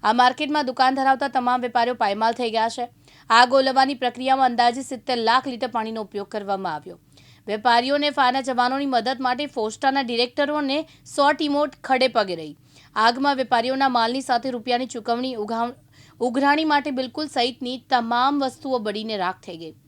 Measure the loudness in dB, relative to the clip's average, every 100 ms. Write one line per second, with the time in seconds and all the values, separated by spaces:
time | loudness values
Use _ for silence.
0 | 2 4 4 4 -2 -2 -2 2 2 4
1 | 2 2 0 0 0 0 0 0 0 0
2 | -2 2 0 0 -2 0 -2 -2 -10 _
3 | _ -20 0 2 4 2 2 2 0 0
4 | -4 -2 0 2 2 2 0 0 -8 -10
5 | -4 -2 2 2 0 -6 -6 -4 -6 -8
6 | -8 -10 -8 -8 -4 -4 -4 -6 -10 -20
7 | _ -20 -20 -20 -8 -2 4 4 4 0
8 | 0 2 2 2 -2 0 0 0 0 0
9 | 0 -2 -2 -2 -4 -4 -6 0 0 0
10 | -2 -2 -2 0 -2 0 -2 -2 -4 -14
11 | -12 2 2 2 0 0 -2 -4 -2 2
12 | 2 2 0 -4 -8 -16 _ -20 -10 2
13 | 2 4 0 0 2 2 2 2 2 2
14 | 2 0 -2 -2 -2 -6 -2 -2 -2 -8
15 | -4 -2 -2 -6 -6 -4 -4 -6 _ _
16 | -20 -4 -2 2 2 2 2 0 0 -4
17 | -6 -6 -6 -2 -2 -2 -8 -8 _ -2
18 | 0 2 2 2 -2 -4 -4 -2 -2 -6
19 | -6 -2 -4 -4 -12 -14 -14 -16